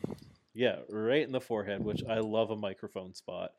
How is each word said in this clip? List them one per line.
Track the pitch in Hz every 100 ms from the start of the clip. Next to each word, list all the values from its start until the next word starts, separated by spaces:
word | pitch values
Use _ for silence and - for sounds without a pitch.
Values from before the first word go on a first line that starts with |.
| - - - - _ 110
Yeah, | 120 92 -
right | 107 110 143
in | 135
the | 127
forehead, | - 110 101 98
which | 107 98 110
I | 113
love | 110 110 107
a | 107
microphone | 101 95 104 98 92
spot. | - - 90 90